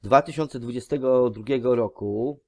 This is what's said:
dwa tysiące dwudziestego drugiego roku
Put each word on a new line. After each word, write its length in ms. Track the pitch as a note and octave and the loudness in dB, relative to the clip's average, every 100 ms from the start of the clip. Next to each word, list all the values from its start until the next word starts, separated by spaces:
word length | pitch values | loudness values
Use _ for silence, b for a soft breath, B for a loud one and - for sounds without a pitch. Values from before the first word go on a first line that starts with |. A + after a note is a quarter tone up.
dwa 200 | G2+ C3+ | 4 2
tysiące 360 | D3 C#3+ D3+ C3 | 2 -6 -6 -6
dwudziestego 720 | A#2+ B2 A#2+ D3 C3 B2+ B2 | -8 -10 -6 -2 2 4 2
drugiego 440 | A2 A2 C3+ A#2+ | 0 -4 -2 2
roku 680 | A#2+ A2 - G#2 G#2 B2+ C#3+ | 2 0 -4 -6 -4 -4 -6